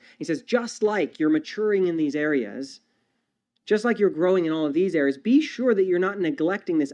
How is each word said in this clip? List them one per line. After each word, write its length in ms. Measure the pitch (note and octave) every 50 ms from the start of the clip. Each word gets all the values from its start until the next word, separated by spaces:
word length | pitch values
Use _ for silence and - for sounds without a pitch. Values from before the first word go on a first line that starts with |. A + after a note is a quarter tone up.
| - - - -
He 60 | D3+
says, 180 | E3+ D#3+ C3+
"Just 400 | - - A#3 A#3+ A#3+ A3+ - -
like 380 | G#3+ G#3 G#3+ G3+ D#3 B2 - -
you're 100 | D#3 D#3
maturing 580 | D#3 D#3 D#3 - - G#3 G#3+ G#3+ G3+ G3 F#3 F3
in 100 | E3+ D#3+
these 180 | D#3 C#3+ C#3
areas, 640 | D3+ D3+ D3+ D3 C3+ A2+ G2+ G#2+ A#2+ C#3 C3+ - - _ _ _ _ _ _ _ _ _ _ _ _ _ _ _ _ _
just 180 | - G#3 G#3 G#3+
like 160 | A#3+ A3 F#3
you're 100 | G3+ F3+
growing 360 | D3 D3+ F3 F3+ F#3+ F#3 E3+
in 80 | D#3+ D#3
all 120 | D#3+ D#3
of 80 | D3 C#3
these 220 | E3 F#3+ F#3+ -
areas, 220 | D#3 C#3 C#3 C3+ -
be 240 | - A3 B3+ D4+
sure 340 | D#4 - - - B3 B3+ A3+
that 80 | G3 F#3+
you're 160 | F#3+ F3 F3+
not 180 | F#3 F#3+ G3+ G3+
neglecting 600 | F3+ D#3+ C#3 E3+ D#3 E3+ G3 G3 - - E3+ D#3
this 160 | D3 C#3